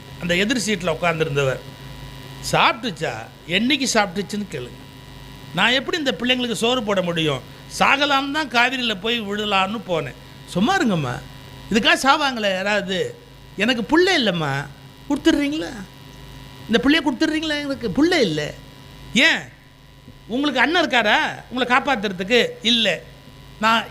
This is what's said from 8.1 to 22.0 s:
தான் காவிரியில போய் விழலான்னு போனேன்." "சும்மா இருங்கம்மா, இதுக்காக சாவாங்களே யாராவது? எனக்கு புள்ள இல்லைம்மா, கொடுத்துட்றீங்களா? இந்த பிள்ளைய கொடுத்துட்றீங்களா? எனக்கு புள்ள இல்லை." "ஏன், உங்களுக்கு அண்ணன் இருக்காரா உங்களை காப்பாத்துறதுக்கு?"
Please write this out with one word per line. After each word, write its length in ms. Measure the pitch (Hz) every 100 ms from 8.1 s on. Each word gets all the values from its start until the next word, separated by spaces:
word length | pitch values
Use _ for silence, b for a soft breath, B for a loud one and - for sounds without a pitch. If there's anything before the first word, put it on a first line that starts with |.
| 269 277
தான் 200 | 302 285
காவிரியில 440 | 233 247 262 240 196
போய் 200 | 226 240
விழலான்னு 580 | 202 208 208 196 190 214 185
போனேன்." 300 | 165 139 - - - -
"சும்மா 260 | 175 247 392
இருங்கம்மா, 360 | 254 175 127 123 - - - - -
இதுக்காக 260 | 220 294 330
சாவாங்களே 500 | 262 302 277 240 208
யாராவது? 640 | 185 202 208 185 185 127 - - - - -
எனக்கு 260 | 220 240
புள்ள 240 | 208 320 370 349
இல்லைம்மா, 360 | 214 175 147 135 143 - - - -
கொடுத்துட்றீங்களா? 640 | 277 320 294 285 311 330 220 190 - - - - - - -
இந்த 140 | - 226
பிள்ளைய 200 | 269 320
கொடுத்துட்றீங்களா? 540 | 302 233 320 311 311 294
எனக்கு 280 | 285 254 226
புள்ள 240 | 175 339
இல்லை." 340 | 349 202 151 151 - - - - - -
"ஏன், 280 | 226 320 240 131 - - - - - - - -
உங்களுக்கு 340 | 240 285 254
அண்ணன் 220 | 247 349
இருக்காரா 340 | 302 240 208 269 269 131 -
உங்களை 160 | 247 240
காப்பாத்துறதுக்கு?" 800 | 262 285 247